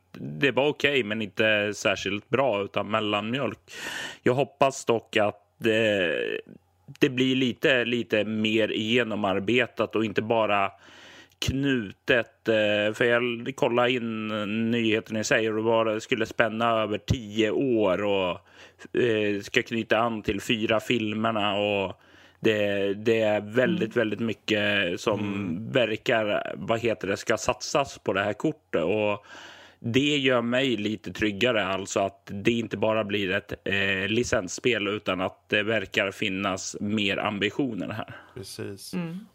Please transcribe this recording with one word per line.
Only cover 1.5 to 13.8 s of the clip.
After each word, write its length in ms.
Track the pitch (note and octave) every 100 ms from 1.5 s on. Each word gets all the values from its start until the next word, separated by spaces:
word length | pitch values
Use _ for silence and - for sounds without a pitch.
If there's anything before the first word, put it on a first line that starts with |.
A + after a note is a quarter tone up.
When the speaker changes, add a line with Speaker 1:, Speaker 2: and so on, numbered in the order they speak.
| G#2+ G#2
Speaker 1:
särskilt 560 | G2+ G#2+ F#2+ G2 G2+ -
bra, 340 | A#2+ C3+ G2+
utan 280 | G2+ G#2 G2
mellanmjölk. 680 | A2 G#2+ G#2 G#2+ C3 A#2 - - - - - - -
Jag 100 | B2
hoppas 520 | B2 C#3 - C3+ - -
dock 320 | A2+ - G#2+
att 380 | G#2 - _ -
det, 840 | A2+ A2 A2 G2+ E2+ B1+ A1 G#1+ - - _ _ - C#3
det 100 | D3
blir 260 | B2+ C3 C3
lite, 500 | B2+ G#2 D#3+ C3 A#2
lite 380 | A#2+ A2 G#2+
mer 440 | G#2 A2 G#2+ A2 G#2+
genomarbetat 1300 | G2 A2 B2 A2 G#2 G#2 F#2+ G2 B2 A#2 - G#2 G#2+
och 100 | A2
inte 160 | F#2+
bara 500 | A2 A2+ G#2+ G2+ G2 - - - - - - -
knutet, 1080 | - C3 C#3 B2+ G2 - - B2+ - _ -
eh, 460 | A2 G#2 G#2 G#2+
för 100 | G#2+
jag 520 | A#2+ A#2+ B2 A#2 B2 -
kollade 360 | C3+ A#2+